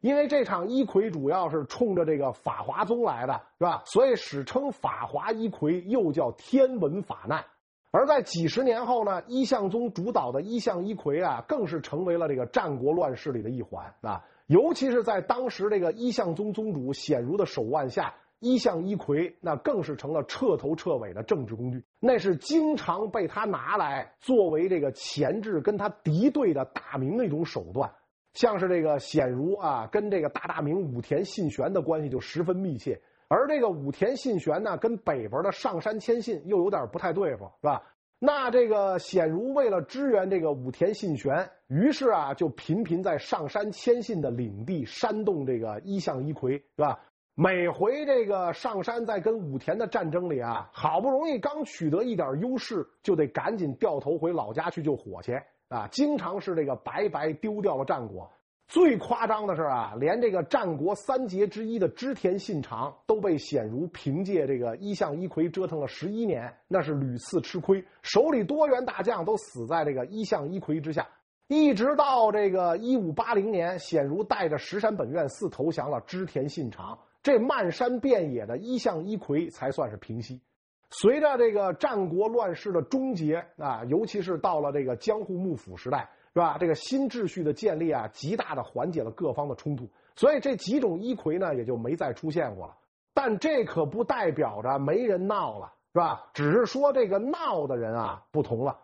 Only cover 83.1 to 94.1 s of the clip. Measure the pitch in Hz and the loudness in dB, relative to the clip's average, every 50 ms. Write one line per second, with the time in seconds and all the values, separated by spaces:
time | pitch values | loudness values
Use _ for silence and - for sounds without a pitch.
83.1 | 247 175 156 151 156 170 165 - _ - 151 139 127 110 117 123 143 180 226 202 | -2 0 0 0 0 0 -2 -8 _ -8 -4 -4 -4 -4 -2 0 0 0 0 0
84.1 | - 208 180 180 180 156 - 196 175 156 147 143 139 147 135 127 123 113 - 214 | -2 -4 -2 -2 -4 0 0 0 2 2 0 0 0 -2 -2 -2 -4 -2 0 -2
85.1 | 214 220 202 - 185 175 185 185 160 123 - - 92 87 - 123 139 135 - - | 0 0 -2 -4 -4 -4 -2 -2 -4 -4 -6 -14 -16 -10 -4 -2 -2 -2 -4 -6
86.1 | - _ _ _ _ 170 170 160 143 151 180 170 156 147 - - 254 269 277 247 | -16 _ _ _ _ 2 2 2 2 0 2 2 2 0 -2 -2 0 0 0 0
87.1 | - 247 214 170 - 185 165 151 143 - 226 208 170 156 170 160 147 127 110 110 | -2 -2 -4 -4 -4 -2 -2 -2 -2 0 0 -2 0 0 0 0 0 -2 -4 -6
88.1 | _ - - 143 202 214 - - 156 135 117 - - 120 135 175 170 156 117 113 | _ -8 -6 -4 -2 -4 -4 -4 -4 -6 -6 -6 -4 -4 -4 -2 -2 -2 -4 -4
89.1 | 110 - 180 147 120 - 147 143 127 - - 151 147 127 123 110 _ _ _ _ | -6 -4 -2 -2 -2 -2 -4 -4 -6 -6 -4 -4 -4 -4 -6 -12 _ _ _ _
90.1 | _ - - 277 302 269 - 277 262 190 - 175 226 294 254 214 165 170 208 240 | _ 4 4 4 4 4 2 0 -2 -2 -2 0 0 2 2 0 0 -2 -2 -4
91.1 | 254 - - 156 156 180 190 170 147 127 117 113 127 117 113 120 156 165 185 139 | -4 -2 -2 -2 0 0 0 0 0 -2 -2 -2 -4 -4 -2 -4 -2 -2 -2 -4
92.1 | 117 - - 156 147 170 156 123 101 92 90 - - _ _ _ _ _ _ _ | -4 -4 -6 -4 -2 0 -2 -2 -4 -8 -14 -16 -16 _ _ _ _ _ _ _
93.1 | _ 294 277 254 214 185 - 311 311 269 220 - - 165 156 139 156 214 240 - | _ 0 0 0 0 0 0 2 2 2 0 0 0 -2 -2 0 0 -4 -2 -2